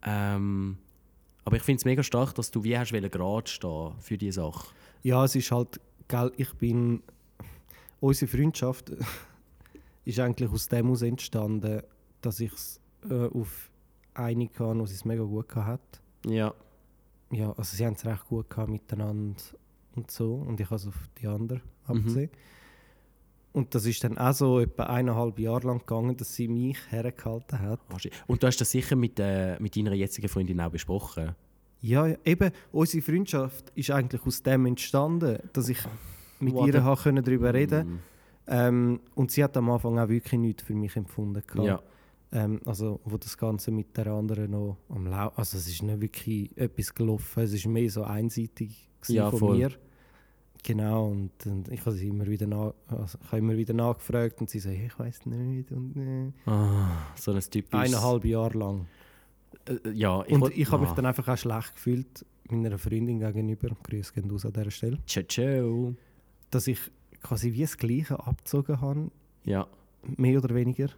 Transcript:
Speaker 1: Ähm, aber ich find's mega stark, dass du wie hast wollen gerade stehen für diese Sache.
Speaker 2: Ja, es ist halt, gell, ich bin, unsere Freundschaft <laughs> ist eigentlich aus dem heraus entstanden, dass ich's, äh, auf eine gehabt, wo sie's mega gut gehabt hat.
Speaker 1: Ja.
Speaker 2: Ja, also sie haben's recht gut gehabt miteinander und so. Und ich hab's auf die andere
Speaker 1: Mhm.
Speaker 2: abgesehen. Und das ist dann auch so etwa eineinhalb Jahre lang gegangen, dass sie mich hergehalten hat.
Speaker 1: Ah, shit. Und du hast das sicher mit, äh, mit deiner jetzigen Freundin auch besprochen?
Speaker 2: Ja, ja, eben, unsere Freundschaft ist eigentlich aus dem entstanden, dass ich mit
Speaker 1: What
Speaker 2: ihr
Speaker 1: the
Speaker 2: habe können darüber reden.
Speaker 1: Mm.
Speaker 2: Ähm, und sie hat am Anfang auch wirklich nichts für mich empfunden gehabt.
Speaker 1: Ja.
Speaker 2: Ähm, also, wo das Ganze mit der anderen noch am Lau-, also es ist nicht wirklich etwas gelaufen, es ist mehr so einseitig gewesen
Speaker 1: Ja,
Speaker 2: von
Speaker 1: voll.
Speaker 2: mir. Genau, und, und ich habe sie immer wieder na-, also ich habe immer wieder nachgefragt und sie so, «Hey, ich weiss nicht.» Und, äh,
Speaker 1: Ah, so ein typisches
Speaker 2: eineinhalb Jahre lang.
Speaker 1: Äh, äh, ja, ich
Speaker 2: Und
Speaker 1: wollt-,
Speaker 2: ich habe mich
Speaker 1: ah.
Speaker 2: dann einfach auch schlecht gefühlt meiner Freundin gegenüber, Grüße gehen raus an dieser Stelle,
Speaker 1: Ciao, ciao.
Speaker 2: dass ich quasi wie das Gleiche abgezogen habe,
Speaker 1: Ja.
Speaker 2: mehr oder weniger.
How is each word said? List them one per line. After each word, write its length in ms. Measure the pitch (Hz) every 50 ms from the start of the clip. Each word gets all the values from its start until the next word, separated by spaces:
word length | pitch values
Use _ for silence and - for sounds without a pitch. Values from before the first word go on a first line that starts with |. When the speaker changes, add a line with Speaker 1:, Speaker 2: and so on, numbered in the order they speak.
| -
Speaker 1:
Ähm, 720 | 107 104 104 101 101 101 98 101 101 101 98 95 98 95 95 - _ _ _ _ _ _ _ _ _ _ _ _
aber 120 | - 101
ich 60 | 117 -
find's 220 | - 139 123 -
mega 180 | 127 131 131 139
stark, 320 | - - 120 127 135 -
dass 160 | - 113 -
du 120 | - 117 104
wie 120 | 110 117 120
hast 140 | 123 107 113
wollen 180 | 110 95 98
gerade 380 | - 90 90 92 101 113 113 -
stehen 440 | - - - 90 80 78 80 80 80 -
für 180 | - - 110 101
diese 220 | 104 101 92 92 82
Sache. 260 | 78 82 - - - - - - - - - -
Speaker 2:
Ja, 220 | 127 123 127 135
es 100 | 131 -
ist 160 | 135 123 -
halt, 300 | 123 120 120 - - - _ _ _ _ - _
gell, 240 | - 120 120 127 -
ich 160 | - 135 - -
bin, 480 | - - 120 117 120 120 120 120 113 - - - _ _ _ _ _ - - - - - _ - - - - _ _
unsere 300 | - 135 135 - - 131
Freundschaft 640 | - 123 147 156 156 - - 127 131 - - - - - - 107 - - - - - - _ _
<laughs> 560 | - - - - - - - - _ _ _
ist 160 | - 117 107
eigentlich 300 | 127 123 120 - 127 113
aus 180 | 101 127 - -
dem 180 | - 120 117
heraus 160 | 123 127 120 120
entstanden, 800 | 117 120 127 - - - 113 107 107 110 107 98 107 107 107 - - _ _ _ _ _ _
dass 200 | - 120 104 -
ich's, 400 | 120 110 - - - - - - _ _ _ _ - 214
äh, 180 | 135 123 120 117
auf 420 | - 127 113 - - - - - _ _ _ _ _ _ _ _ _
eine 320 | 120 123 117 117 117 120 110
gehabt, 300 | - - 120 113 113 113
wo 80 | 113
sie's 180 | 104 95 92 -
mega 180 | 113 113 117 110
gut 260 | 104 104 107 113 -
gehabt 180 | - 117 104
hat. 360 | 104 117 131 _ _ - - - _ _ _ - 110
Speaker 1:
Ja. 220 | 110 110 107 107 - - - - _ _ _ _ _ _ _ _ _ _ _ _ -
Speaker 2:
Ja, 200 | 110 107 104 104
also 240 | - 107 90 95
sie 100 | 95 117
haben's 180 | 117 107 - -
recht 220 | 113 110 101 -
gut 240 | - - 113 113 -
gehabt 200 | - - 110 107
miteinander 680 | 110 107 - _ - 104 104 107 104 104 107 104 101 - - - - - _ _ _ _ _ _ -
und 160 | 123 113 -
so. 240 | - - 117 113 113
Und 260 | 131 147 131 117 101
ich 80 | 104 92
hab's 180 | 113 110 101
auf 220 | 104 95 - - - - -
die 60 | 117 107
andere 320 | 104 104 113 117 123 131 - - - _ _ -
Speaker 1:
Mhm. 80 | 120
Speaker 2:
abgesehen. 340 | 117 107 113 117 131 139 160 - - - - - - - - - - - - _ _ _ _ _ _ _ _ _ _ _ _ _
Und 220 | 143 131 - -
das 100 | 123 104
ist 200 | 117 117 - -
dann 120 | 123 110
auch 160 | - 123 127 139
so 280 | 131 139 131 127 127
etwa 240 | 120 - - - 123
eineinhalb 520 | - 123 120 123 123 117 113 120 117 107 104
Jahre 260 | 110 113 113 123 120
lang 140 | 127 123 120
gegangen, 360 | - - 113 113 113 123 127
dass 200 | 131 120 - -
sie 100 | - 120
mich 300 | 113 117 117 123 131 135 - - -
hergehalten 680 | - 113 117 123 - - - 117 113 117 123 _ - 120
hat. 220 | 95 101 110 120 _ - 92
Speaker 1:
Ah, 60 | 92
shit. 140 | - - - - - -
Und 140 | 123 117 -
du 40 |
hast 140 | 127 123 -
das 100 | 123 -
sicher 240 | - 127 127 - 139
mit, 240 | 131 120 113 - -
äh, 380 | 101 101 98 95 95 92 90 -
mit 160 | 107 104 -
deiner 160 | 110 107 104 98
jetzigen 340 | 98 98 95 - - 107 101
Freundin 320 | - 98 92 90 92 87
auch 100 | 85 85
besprochen? 640 | 82 85 - - 87 101 - - - - 82 80 87 - _ _ _ _ _ _ _ _
Speaker 2:
Ja, 260 | - 110 120 139 156
ja, 100 | 160 160 - -
eben, 280 | - 170 170 196 185 - - - -
unsere 320 | - 156 160 165 - 160 147
Freundschaft 680 | - 151 180 202 - - 143 135 131 131 - - - _
ist 160 | - 139 -
eigentlich 320 | 143 139 127 127 - 113 -
aus 180 | - 120 - -
dem 220 | 131 135 131 131
entstanden, 720 | 123 123 123 - - - 139 143 156 170 170 165 143 113 - - - -
dass 160 | 135 123 117
ich 100 | 127 - - - 110 113 - - - - - - - -
mit 160 | 135 131 131
Speaker 1:
What 140 | 127 143 139
Speaker 2:
ihr 60 | 139
Speaker 1:
the 60 | 147
Speaker 2:
habe 200 | 127 131 139 131 -
können 220 | 151 139 135 127
darüber 280 | 127 127 127 120 123 120
reden. 420 | 127 147 143 151 151 165 170 -
Speaker 1:
Mm. 40 | 85 87 - - - - - - _ _
Speaker 2:
Ähm, 540 | - - 123 123 123 123 123 120 120 120 117 - - -
und 160 | - 135 127 -
sie 100 | - 147
hat 140 | 139 139
am 120 | 135 120 117
Anfang 280 | 120 120 - 120 117 117
auch 100 | 117 107
wirklich 320 | 113 117 - - - 120
nichts 220 | 117 117 104 - -
für 120 | - 110
mich 200 | 107 107 104 -
empfunden 480 | - 101 - - - 107 104 101 104 104
gehabt. 220 | - - - 104
Speaker 1:
Ja. 160 | 101 95 92 - - - - _ _ _ _ _ _
Speaker 2:
Ähm, 300 | - 120 107 104 107 104 -
also, 340 | - 113 92 107 110 104 - -
wo 120 | 110 104
das 200 | 107 - 107 -
Ganze 360 | - - 113 110 104 - - 113
mit 240 | 110 107 - -
der 100 | - 110 107
anderen 440 | 107 107 107 107 110 104 107 101 101
noch 240 | 104 104 101 95 95 - _
am 160 | - 107 92 90
Lau-, 240 | 92 98 101 110 -
also 240 | - 107 - - 95
es 80 | 82
ist 160 | 85 87 80 92
nicht 180 | 104 107 104
wirklich 560 | 104 110 - - - - 110 104 101 95 -
etwas 380 | - 127 117 - - 104 - -
gelaufen, 480 | - 120 110 110 104 - - - - 117
es 100 | 104 101
ist 140 | 104 90
mehr 240 | 107 113 113 120 117
so 140 | 98 107 104
einseitig 840 | 101 104 107 110 117 - - 113 110 _ - 117 104 107 - - _ _ _
gewesen 160 | - - 120
Speaker 1:
Ja, 120 | 110 104 104
Speaker 2:
von 80 | 110 117
Speaker 1:
voll. 160 | 107 101 101 117
Speaker 2:
mir. 120 | 123 135 131 - - - - _ _ _ _ - _ _ _ _ _ _ _ - -
Genau, 460 | - 113 104 107 107 110 110 110 107
und, 220 | 104 101 98 92 - _ -
und 220 | 104 98 95 92 -
ich 120 | 127 117
habe 120 | - 117 110
sie 160 | 95 92 101
immer 180 | 101 104 104
wieder 200 | 98 107 98 104
na-, 280 | 104 104 104 107 107 - - - -
also 300 | 120 - 110 90 - - -
ich 40 | -
habe 100 | - 113
immer 180 | 110 113 110
wieder 160 | 110 113 110 113
nachgefragt 640 | 117 117 120 123 - - - - 120 117 113 - -
und 100 | 117 104
sie 80 | - 110
so, 100 | 95 98
«Hey, 160 | 95 95 110
ich 120 | 120 - -
weiss 260 | 120 117 120 - -
nicht.» 460 | 123 117 117 123 127 131 131 127 131 135
Und, 240 | 131 127 131 135
äh, 540 | 139 135 131 131 131 131 131 139 - - -
Speaker 1:
Ah, 380 | 110 104 104 101 101 101 98 92 87 82 80 73 71
so 180 | - - - 101
ein 80 | 98
typisches 320 | 95 - - 107 101 - - 120 127 127 127
Speaker 2:
eineinhalb 300 | 113 104 123 123 120 104
Jahre 340 | 113 113 113 113 113 104 110
lang. 280 | 107 98 101 98 90 82 - - - - - - - _ _ _ _ _ - - _
Speaker 1:
Äh, 80 | - 131
äh, 180 | 120 - 113 107
ja, 300 | 110 107 101 92 95 95
ich 60 | - 160
Speaker 2:
Und 100 | 139 131
Speaker 1:
wollt-, 140 | 135 -
Speaker 2:
ich 140 | - 147 -
habe 120 | - 151 90
mich 80 | 87
Speaker 1:
ah. 40 | 85
Speaker 2:
dann 120 | - 127
einfach 220 | 127 127 - 127 -
auch 80 | 127 117
schlecht 360 | - 120 113 110 110 - -
gefühlt 520 | - - 123 123 123 131 - - - - _ _ _ _ -
meiner 280 | 117 117 113 113 101 95
Freundin 420 | - 107 107 110 117 120 120 113
gegenüber, 480 | 110 110 104 107 110 107 110 107 - 120 113 - -
Grüße 300 | - - 104 101 - -
gehen 180 | - 95 98
raus 140 | 101 104 95
an 80 | 113 104
dieser 180 | 110 107 101
Stelle, 280 | 104 - - 117 123 151 -
Speaker 1:
Ciao, 180 | - - 104 92 -
ciao. 640 | - - 120 135 139 131 123 117 113 117 123 123 123 - _ _ _ _ _ _ _ _ - _
Speaker 2:
dass 160 | - 127 -
ich 120 | - 123 - - - _ _ _ _ - - -
quasi 300 | - 127 113 - 120 113
wie 80 | 113 156
das 140 | 151 -
Gleiche 420 | - - 113 117 139 160 - 139 131
abgezogen 640 | - 123 - - - - - 143 139 - 151 131
habe, 300 | 127 139 139 147 156 160 - - _ _ _ _ _
Speaker 1:
Ja. 220 | - 101 95 - - - - - _ _ _ - - 131
Speaker 2:
mehr 220 | - 131 127 127 139
oder 160 | 127 127 117
weniger. 340 | 123 123 120 127 - 135 143 -